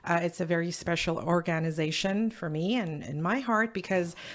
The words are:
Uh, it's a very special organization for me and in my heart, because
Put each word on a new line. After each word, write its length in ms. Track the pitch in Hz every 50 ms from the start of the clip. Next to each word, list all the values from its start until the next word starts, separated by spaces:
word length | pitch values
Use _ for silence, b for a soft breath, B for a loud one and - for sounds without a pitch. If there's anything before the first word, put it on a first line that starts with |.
| -
Uh, 160 | - 170 170
it's 200 | 170 170 165 -
a 40 | 180
very 240 | 165 175 170 170 175
special 480 | 170 - - 180 170 160 - 180 165 -
organization 1120 | - 165 170 175 170 180 165 160 165 165 156 165 156 156 160 - - 190 196 208 226 220
for 220 | 214 - - 165
me 240 | 151 156 165 190 240
and 260 | 254 202 165 156 143
in 180 | - 113 147 147
my 200 | 160 175 220 262
heart, 340 | 269 240 226 214 233 226 233
because 420 | 190 - - 190 185 175 170 165 B B B B